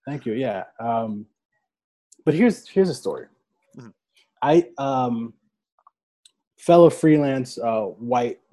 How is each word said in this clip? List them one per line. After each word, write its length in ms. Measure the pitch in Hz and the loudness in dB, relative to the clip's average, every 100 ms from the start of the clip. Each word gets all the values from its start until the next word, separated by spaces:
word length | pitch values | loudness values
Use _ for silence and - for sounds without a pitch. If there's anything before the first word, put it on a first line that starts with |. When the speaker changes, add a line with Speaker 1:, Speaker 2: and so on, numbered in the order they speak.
Speaker 1:
Thank 220 | - 139 120 | -14 -10 -6
you. 60 | |
Yeah. 320 | 117 127 95 - - | -6 -6 -8 -12 -10
Um, 460 | 117 117 113 104 104 _ _ _ _ _ _ _ _ _ | -6 -4 -6 -10 -14 _ _ _ _ _ _ _ _ _
but 100 | 156 | -2
here's, 340 | 156 240 - - | 2 0 0 -4
here's 200 | 190 185 | -2 0
a 60 | |
story. 340 | 135 - 73 - _ _ _ _ - | -2 -8 -10 -14 _ _ _ _ -20
Speaker 2:
Mm-hmm. 120 | 117 _ _ _ _ _ | -20 _ _ _ _ _
Speaker 1:
I, 260 | 147 170 170 - | 2 2 2 -4
um, 540 | 135 131 123 117 117 - _ _ _ _ _ _ _ _ _ _ _ _ | -4 -2 -2 -4 -8 -16 _ _ _ _ _ _ _ _ _ _ _ _
fellow 320 | - 170 165 | 4 8 8
freelance, 640 | 165 160 151 143 135 127 - | 6 2 2 2 -2 -6 -6
uh, 240 | 117 110 | -4 -4
white, 580 | 98 90 120 120 120 - _ | -4 -8 -4 -2 -4 -8 _